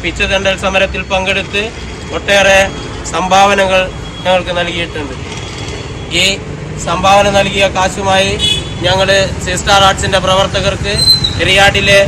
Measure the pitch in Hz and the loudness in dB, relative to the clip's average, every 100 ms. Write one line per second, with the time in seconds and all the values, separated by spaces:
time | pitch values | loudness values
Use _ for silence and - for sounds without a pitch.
0 | 170 160 202 196 196 185 196 190 190 190 | -6 -4 -2 0 0 -2 -2 0 0 -2
1 | 185 196 190 196 180 196 220 - - - | -4 -2 -2 -4 -4 -4 -6 -8 -14 -12
2 | - 160 160 196 190 196 190 - - - | -8 -8 0 2 4 4 2 -2 -10 -10
3 | - 165 180 190 196 196 190 185 185 - | -6 -4 2 4 4 4 2 2 0 -6
4 | - - 175 185 175 175 175 175 170 156 | -12 -6 0 0 0 -4 -4 -4 -6 -8
5 | 143 127 - - - - - - - - | -8 -10 -10 -10 -10 -10 -10 -10 -10 -10
6 | - 165 190 196 - - - - - 180 | -6 0 0 -2 -8 -10 -10 -8 -4 0
7 | 190 202 202 202 196 196 196 190 185 190 | 4 4 4 2 0 2 0 2 -2 0
8 | 196 190 196 202 190 202 180 - 175 185 | 0 2 0 0 -2 -2 -4 -4 0 0
9 | 190 196 190 175 185 180 214 196 196 190 | 2 2 2 -4 -4 -4 2 4 4 2
10 | 202 190 185 190 196 196 190 190 202 214 | 0 0 2 2 2 0 -2 -2 -4 0
11 | - - - - 170 190 202 202 196 202 | 2 4 2 0 2 4 4 4 4 4